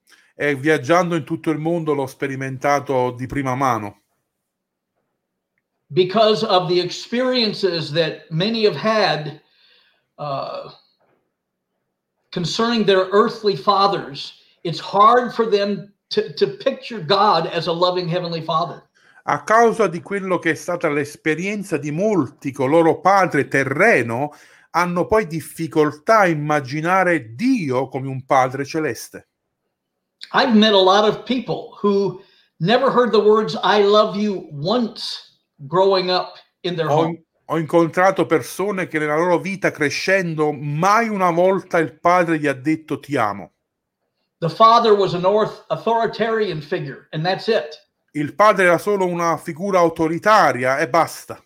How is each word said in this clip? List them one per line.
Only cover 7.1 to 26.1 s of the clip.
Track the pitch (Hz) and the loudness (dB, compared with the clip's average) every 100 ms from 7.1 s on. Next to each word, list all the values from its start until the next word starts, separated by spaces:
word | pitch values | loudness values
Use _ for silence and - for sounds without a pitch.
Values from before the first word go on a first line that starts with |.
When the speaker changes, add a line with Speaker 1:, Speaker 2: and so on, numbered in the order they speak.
| 233 254 254 220 160 190 170 143 | -4 -2 0 -2 -2 -4 -4 -4
Speaker 2:
that | 156 160 - - | -2 -4 -4 -8
many | 160 202 226 | -4 -2 0
have | 208 151 | 0 0
had, | 214 220 185 156 151 - _ _ _ _ _ _ _ - | -2 0 0 -2 -6 -14 _ _ _ _ _ _ _ -14
uh, | 147 135 - - - - _ _ _ _ _ _ _ _ _ _ _ _ _ _ _ | -8 -8 -8 -10 -14 -20 _ _ _ _ _ _ _ _ _ _ _ _ _ _ _
concerning | - 165 - 226 233 | -8 -6 -4 -2 0
their | 202 190 190 | 2 2 4
earthly | 202 233 - 214 196 | 2 2 0 -2 0
fathers, | - 190 196 185 123 143 - - _ _ | 0 2 2 0 -6 -14 -16 -18 _ _
it's | 175 160 | -8 -8
hard | - 196 214 247 240 | -4 4 6 6 2
for | - 214 | -2 0
them | 202 202 196 - _ _ | 0 0 -4 -8 _ _
to, | - 208 | -4 -4
to | 151 190 | -2 -2
picture | - 269 247 - 220 | 0 -4 -4 -10 -12
God | 156 196 214 170 170 | -2 2 4 2 0
as | 170 165 | -4 -4
a | |
loving | 170 180 180 175 | 0 0 0 -2
heavenly | 175 170 165 | -4 -4 -8
father. | 156 160 170 - _ _ _ _ - | -4 -2 -4 -8 _ _ _ _ -4
Speaker 1:
A | 143 | -4
causa | - 220 233 202 202 | 2 4 4 2 -2
di | 170 | -2
quello | - 202 190 180 | -8 -8 -4 -2
che | 170 | -2
è | |
stata | 151 - 175 165 | -4 -4 -4 -2
l'esperienza | 143 143 - 160 156 190 214 185 151 | -2 -6 -6 -4 -4 -4 -8 -6 -6
di | 147 | -6
molti | 151 208 202 127 - 143 | -4 0 0 -2 -6 -12
con | 127 131 | -4 2
loro | 160 165 143 | 4 4 2
padre | 180 196 180 147 135 | 4 4 4 0 0
terreno, | 139 135 139 214 180 117 117 147 - - _ _ | 0 -2 2 4 4 0 -4 -6 -10 -20 _ _
hanno | 160 180 175 165 | -2 -2 -2 0
poi | 220 175 | 0 0
difficoltà | 160 135 - 160 160 147 143 - | -8 -10 -10 -4 0 0 0 2